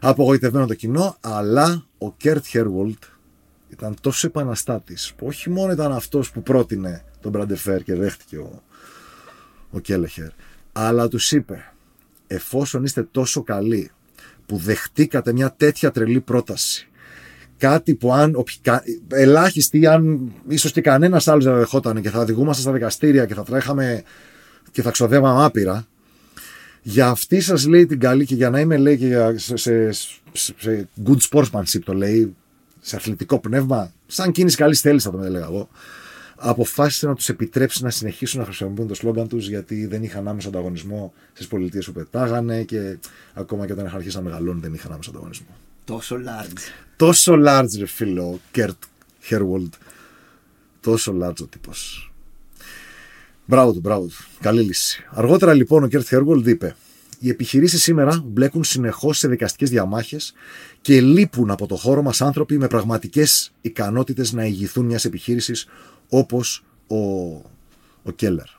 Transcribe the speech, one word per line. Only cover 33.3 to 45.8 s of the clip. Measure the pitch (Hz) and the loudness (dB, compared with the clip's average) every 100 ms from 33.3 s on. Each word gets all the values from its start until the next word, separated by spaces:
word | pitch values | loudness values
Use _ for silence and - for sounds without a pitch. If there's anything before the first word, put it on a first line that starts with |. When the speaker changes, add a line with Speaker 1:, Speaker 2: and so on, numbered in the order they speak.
| 131 | -2
Speaker 1:
πνεύμα, | 107 123 131 131 92 _ _ | 0 -2 0 -2 -4 _ _
σαν | - 190 | -4 -2
κίνηση | 170 180 - | 2 2 4
καλής | 151 147 | 4 4
θέλησης", | 147 143 107 | 4 2 2
θα | 92 | -6
το | |
έλεγα | 95 90 | -6 -6
εγώ, | 80 90 - _ - - - - - - | -6 -8 -10 _ -20 -20 -20 -20 -20 -8
αποφάσισε | 120 120 117 - 147 135 147 | -2 0 -2 0 0 0 -4
να | |
τους | 135 - | -4 -4
επιτρέψει | 123 113 - 127 - | -4 -4 0 0 -2
να | 127 | -6
συνεχίσουν | - 110 90 120 135 | -6 -8 -8 -8 -6
να | 104 | -8
χρησιμοποιούν | 95 98 101 113 | -8 -8 -6 -8
το | |
σλόγγαν | 101 117 110 113 | -4 -4 -2 -4
τους, | 117 101 | -6 -6
γιατί | 101 90 107 107 | -8 -8 -8 -6
δεν | 107 | -6
είχαν | 110 101 101 | -8 -8 -8
άμεσο | 104 98 | -8 -8
ανταγωνισμό | 95 90 87 87 104 98 _ _ | -8 -6 -8 -10 -10 -12 _ _
στις | _ 95 | _ -10
πολιτείες | 104 90 95 90 | -6 -6 -6 -10
που | |
πετάγανε | - 78 117 127 117 117 113 | -12 -10 -4 -2 -2 -4 -4
και | 104 110 98 92 - - - | -6 -6 -8 -10 -18 -20 -20
ακόμα | - 92 104 98 | -14 -10 -8 -8
και | |
όταν | 98 98 | -8 -8
είχαν | 92 | -10
αρχίσει | 90 95 | -12 -10
να | |
μεγαλώνουν, | 92 82 85 87 | -10 -8 -6 -6
δεν | 80 | -8
είχαν | 78 - | -12 -12
άμεσο | 78 78 | -16 -16
ανταγωνισμό. | 73 82 87 - - _ _ | -16 -18 -18 -20 -20 _ _